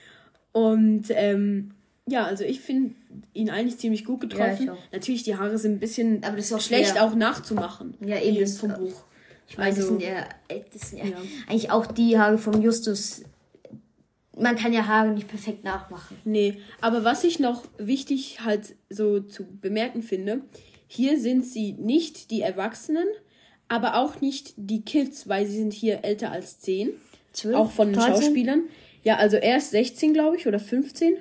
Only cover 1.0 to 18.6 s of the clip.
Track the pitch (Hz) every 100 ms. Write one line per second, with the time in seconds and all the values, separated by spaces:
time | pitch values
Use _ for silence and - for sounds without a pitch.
1 | 220 - 202 202 202 202 202 - _ _
2 | - 254 180 196 202 262 - 262 247 -
3 | - - - - 214 190 247 240 226 214
4 | - 247 220 196 196 196 262 185 - 190
5 | 262 240 226 196 208 220 214 202 220 -
6 | 226 214 208 208 214 214 - 240 196 208
7 | 220 220 220 - - 214 175 - - -
8 | 202 202 220 202 196 196 208 190 370 -
9 | - _ - - - - 196 196 190 196
10 | 180 185 - - - 196 - 214 - -
11 | 196 180 190 285 - 220 220 220 220 240
12 | 233 220 208 214 214 214 226 226 220 196
13 | - - - _ _ _ - - _ _
14 | _ _ _ - 240 226 233 226 214 214
15 | 220 208 - 208 220 - 196 190 - 175
16 | - 190 214 214 202 202 - - 226 233
17 | 220 - 339 339 247 247 - - 208 269
18 | - 269 - - 220 208